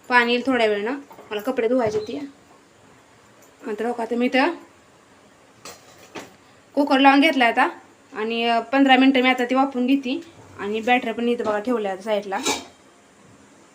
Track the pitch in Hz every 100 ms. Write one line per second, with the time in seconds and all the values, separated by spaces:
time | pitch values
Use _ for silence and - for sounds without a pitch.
0 | - 247 233 240 240 254 220 202 208 277
1 | - - - 208 208 254 226 254 220 214
2 | 214 277 285 - - - _ _ - -
3 | _ _ _ _ - _ 277 214 233 233
4 | 226 233 247 254 302 339 - - _ _
5 | _ _ _ _ _ _ - - - -
6 | - - - - _ - _ - 285 269
7 | 277 277 311 269 233 240 311 - - _
8 | _ - 220 233 233 233 233 269 277 254
9 | 262 269 254 254 240 262 269 254 247 277
10 | 247 302 - - - - 196 220 220 247
11 | 247 220 240 233 220 208 208 240 202 190
12 | 214 208 202 196 294 - - - - _
13 | _ _ - - - - -